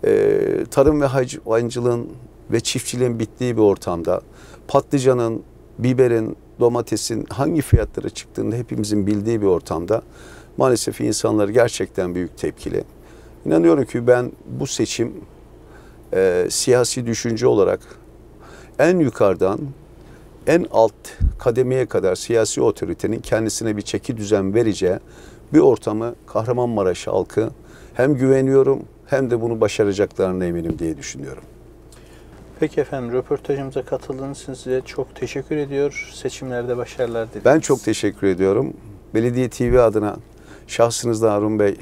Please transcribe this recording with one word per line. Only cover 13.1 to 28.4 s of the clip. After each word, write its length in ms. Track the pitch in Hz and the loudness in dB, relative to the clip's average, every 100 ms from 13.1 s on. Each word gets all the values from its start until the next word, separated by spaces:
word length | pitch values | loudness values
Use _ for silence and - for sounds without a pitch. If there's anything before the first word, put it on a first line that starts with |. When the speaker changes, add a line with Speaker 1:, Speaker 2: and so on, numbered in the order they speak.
| - - - - | -20 -20 -14 0
Speaker 1:
İnanıyorum 400 | 160 170 160 135 | 4 4 4 2
ki 220 | - 120 | -2 4
ben 240 | 123 123 - - 123 | 4 2 -8 -14 -8
bu 80 | 139 | -8
seçim, 460 | - 113 - 113 - - - - - - - - - - | -2 -2 -2 -4 -6 -18 -20 -20 -20 -20 -20 -20 -20 -6
e, 340 | 92 95 90 90 | 2 2 2 0
siyasi 560 | - - 123 120 - 120 | -2 2 2 2 -2 -4
düşünce 420 | 113 120 113 123 | -4 -4 0 2
olarak 320 | 117 92 95 - - - - - - - - - - | 4 4 2 -6 -20 -20 -20 -20 -20 -20 -20 -20 0
en 200 | 147 185 | 2 4
yukarıdan 600 | 147 - 104 90 92 101 139 135 - - - - - - - | 2 2 2 2 0 -2 -8 -12 -20 -20 -20 -20 -20 -12 0
en 180 | 165 113 | 0 2
alt 220 | - 113 - - - - - | 4 4 2 -20 -2 -2 0
kademeye 460 | - 117 127 131 127 | -2 0 0 0 0
kadar 300 | 101 92 92 | 0 0 -2
siyasi 460 | - 117 110 - | 0 0 2 2
otoritenin 580 | 127 101 90 87 - 110 | 0 0 -6 -4 -4 -4
kendisine 580 | - 110 113 - 113 104 | -2 -2 -2 -4 -4 -4
bir 40 | |
çeki 360 | 101 - - 120 | -4 -6 -6 -8
düzen 360 | 101 104 98 | 0 0 2
vereceği 440 | 104 117 92 92 92 - - - - - | 0 0 0 0 -2 -6 -20 -20 -20 0
bir 60 | 147 | 4
ortamı 560 | 160 117 - 107 117 120 - | 6 4 0 -4 -6 -8 -6
Kahramanmaraş 800 | - 110 123 123 113 95 90 - | -4 -2 0 0 0 0 -2 -2
halkı 420 | 107 87 - - - - - - | -2 0 -2 -4 -6 -20 -20 -20
hem 220 | - 131 143 | 0 2 2
güveniyorum 680 | 131 135 | 4 4